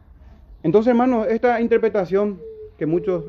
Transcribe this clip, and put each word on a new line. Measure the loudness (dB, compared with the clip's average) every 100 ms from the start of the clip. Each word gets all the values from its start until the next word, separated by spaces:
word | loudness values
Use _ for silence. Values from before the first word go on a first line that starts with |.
| -20 -20 -20 -20 -20 -6
Entonces, | 2 2 4
hermano, | 2 2 0
esta | 0 0 0 0
interpretación | 2 2 2 -2 0 0 0 -4 -14 -16 -18 -6
que | -2
muchos | -2 -2 -4